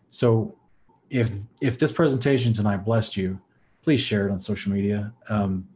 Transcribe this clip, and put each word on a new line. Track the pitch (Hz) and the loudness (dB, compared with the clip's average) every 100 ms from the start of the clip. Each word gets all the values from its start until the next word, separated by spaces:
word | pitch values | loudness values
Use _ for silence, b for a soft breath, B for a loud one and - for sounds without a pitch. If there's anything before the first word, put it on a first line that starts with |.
| _ | _
So | - 120 113 107 - _ _ _ _ _ | 0 2 2 0 -10 _ _ _ _ _
if, | 131 110 98 107 _ | -2 -2 -4 -12 _
if | 135 - | -2 0
this | - | 0
presentation | - 160 131 143 135 120 | 2 2 2 2 2 2
tonight | 107 104 98 | 2 0 0
blessed | 101 113 104 101 | 0 0 0 -4
you, | 95 95 - _ _ _ | -4 -6 -12 _ _ _
please | 165 139 | 0 0
share | - 208 196 | 2 0 0
it | |
on | 98 | -2
social | - 101 101 | -4 -4 -2
media. | 98 101 104 104 - - | 0 0 -2 -6 -12 -4
Um, | 107 98 95 95 | -2 0 -4 -8